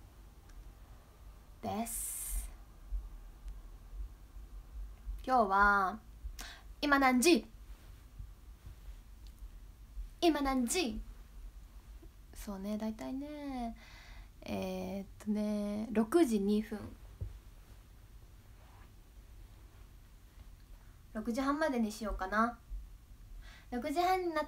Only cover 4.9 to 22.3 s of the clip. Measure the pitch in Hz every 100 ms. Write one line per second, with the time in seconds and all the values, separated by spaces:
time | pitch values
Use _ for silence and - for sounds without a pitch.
4.9 | - - - - 254 208 196 202 202 185
5.9 | 220 - - - - - - - - 294
6.9 | 277 262 254 269 302 - - - - -
7.9 | - - - - - - - - - -
8.9 | - - - - - - - - - -
9.9 | - - - 349 302 277 262 240 370 285
10.9 | 220 - - - - - - - - -
11.9 | - - - - - - 196 196 214 220
12.9 | 220 262 262 294 302 285 262 233 220 -
13.9 | - - - - - - 202 190 185 185
14.9 | 196 196 - 214 214 208 208 208 208 220
15.9 | 214 226 339 311 214 196 208 220 208 220
16.9 | - - - - - - - - - -
17.9 | - - - - - - - - - -
18.9 | - - - - - - - - - -
19.9 | - - - - - - - - - -
20.9 | - - 220 220 226 269 294 311 247 214
21.9 | 214 208 190 185